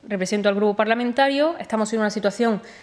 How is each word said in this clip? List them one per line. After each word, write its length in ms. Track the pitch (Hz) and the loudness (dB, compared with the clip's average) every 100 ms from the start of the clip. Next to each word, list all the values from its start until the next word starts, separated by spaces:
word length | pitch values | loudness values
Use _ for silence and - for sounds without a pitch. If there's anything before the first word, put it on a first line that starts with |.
| - | -6
represento 440 | 202 185 208 202 | -4 -2 0 0
al 60 | 202 | 2
grupo 200 | 208 202 | 0 2
parlamentario, 800 | 214 226 240 240 277 277 302 339 | 0 2 0 2 2 2 0 -2
estamos 320 | - 220 214 | -4 -2 -2
en 60 | 226 | 0
una 100 | 214 | -2
situación 500 | 208 196 196 233 208 - - | 0 -2 0 0 0 -6 -20